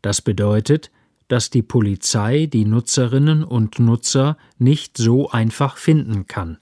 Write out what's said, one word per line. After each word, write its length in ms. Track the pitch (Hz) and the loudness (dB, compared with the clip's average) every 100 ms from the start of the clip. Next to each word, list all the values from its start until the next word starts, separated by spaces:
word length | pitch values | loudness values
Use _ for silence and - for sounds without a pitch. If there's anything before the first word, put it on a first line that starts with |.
Das 200 | 101 104 | -4 -2
bedeutet, 680 | - 101 104 107 110 151 - _ _ _ _ | -2 0 2 0 2 0 -2 _ _ _ _
dass 220 | 123 - | -2 0
die 120 | 127 | -2
Polizei 840 | 110 127 104 95 - 113 104 143 160 | 0 0 0 -2 -4 -2 0 0 0
die 200 | 117 107 | 0 0
Nutzerinnen 760 | 113 - - 123 135 147 156 | 0 -2 -2 0 2 2 2
und 360 | 156 123 107 - | 0 -2 -2 2
Nutzer 580 | 117 117 - 139 139 156 _ _ | 2 2 0 0 0 -2 _ _
nicht 400 | 123 151 - - | 2 2 -4 -2
so 320 | 113 123 - | 2 2 2
einfach 480 | 117 113 - 139 - | 0 -2 -2 -4 -2
finden 500 | - 156 110 104 - | 0 0 0 -6 -6
kann. 300 | - 85 80 | -10 -10 -12